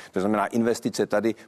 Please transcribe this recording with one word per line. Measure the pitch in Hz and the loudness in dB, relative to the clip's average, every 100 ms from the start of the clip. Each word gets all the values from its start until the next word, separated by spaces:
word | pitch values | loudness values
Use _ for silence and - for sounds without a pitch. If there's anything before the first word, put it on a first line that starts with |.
| - | -8
To | 98 | -2
znamená, | 98 107 98 | 0 0 0
investice | 120 113 113 117 - 101 | 0 0 0 -2 -2 0
tady | 104 113 - | 0 0 -4